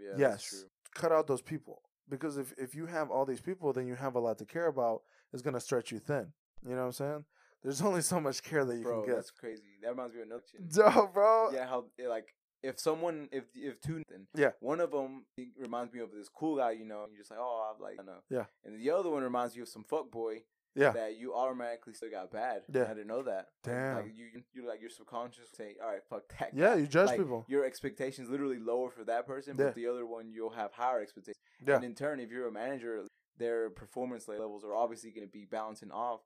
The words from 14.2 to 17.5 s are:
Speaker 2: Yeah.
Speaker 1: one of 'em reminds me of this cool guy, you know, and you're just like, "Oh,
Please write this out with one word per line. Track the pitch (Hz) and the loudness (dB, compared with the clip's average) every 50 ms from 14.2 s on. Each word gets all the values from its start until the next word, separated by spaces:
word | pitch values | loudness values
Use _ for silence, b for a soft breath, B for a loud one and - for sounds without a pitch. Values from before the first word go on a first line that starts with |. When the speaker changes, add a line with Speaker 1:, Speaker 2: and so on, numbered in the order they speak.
| 98 - - | -18 -6 2
Speaker 2:
Yeah. | 151 147 127 - - | 4 4 4 4 2
Speaker 1:
one | - 131 151 170 | -2 -2 0 0
of | 170 151 143 | 0 0 0
'em | 143 135 131 135 131 110 _ _ 127 127 123 104 | -2 -2 -4 -6 -12 -18 _ _ -16 -16 -14 -12
reminds | - 131 110 120 120 120 113 120 | -12 -8 -6 -4 -6 -6 -6 -8
me | 120 | -8
of | 113 98 | -10 -10
this | 104 104 98 - | -10 -14 -16 -16
cool | - - 151 160 151 | -8 -2 -2 0 2
guy, | 135 123 117 113 | 2 2 2 2
you | 113 110 | 0 -6
know, | 110 107 104 104 | -10 -10 -10 -10
and | 107 107 | -12 -14
you're | 101 | -18
just | 104 - | -18 -12
like, | 110 110 | -8 -6
"Oh, | 123 123 | -4 -4